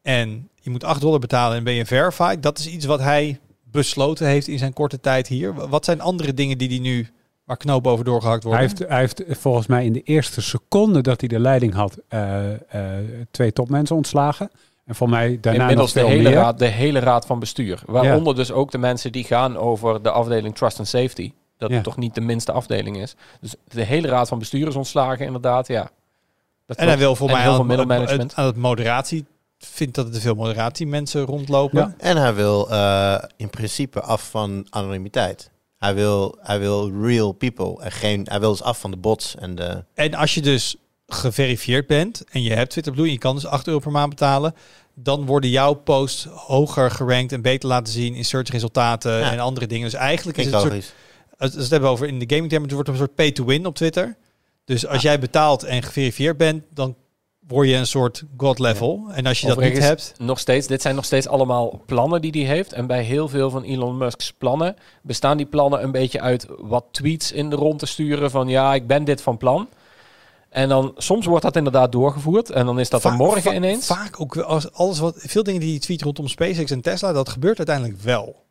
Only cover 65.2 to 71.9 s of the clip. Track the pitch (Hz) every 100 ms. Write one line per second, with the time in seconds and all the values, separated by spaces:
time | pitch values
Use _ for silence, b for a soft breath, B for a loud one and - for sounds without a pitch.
65.2 | 139 147 143 151 139 139 135 131 131 -
66.2 | 127 123 - 71 104 123 - - 143 160
67.2 | - 151 151 143 147 151 147 - 151 143
68.2 | 143 131 131 131 135 139 117 143 147 139
69.2 | - 117 135 156 226 b b b b b
70.2 | b b b 131 135 135 135 - - 208
71.2 | 175 170 175 170 143 127 127